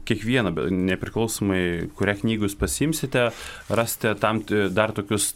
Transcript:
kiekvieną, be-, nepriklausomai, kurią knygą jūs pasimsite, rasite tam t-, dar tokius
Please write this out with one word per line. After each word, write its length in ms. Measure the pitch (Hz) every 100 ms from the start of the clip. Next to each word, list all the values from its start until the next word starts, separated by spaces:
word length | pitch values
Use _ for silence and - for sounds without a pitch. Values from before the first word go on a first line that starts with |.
kiekvieną, 480 | - 104 107 131 95
be-, 140 | 82 71
nepriklausomai, 1160 | 92 92 92 - 107 113 - 101 92 87 85 85 -
kurią 220 | 101 101
knygą 280 | 113 110 101
jūs 100 | -
pasimsite, 720 | 95 - 147 156 131 127 117 - - - -
rasite 460 | 104 113 - 113 104
tam 220 | 107 110
t-, 240 | 107 104 98
dar 240 | 92 107
tokius 400 | 107 101 104 -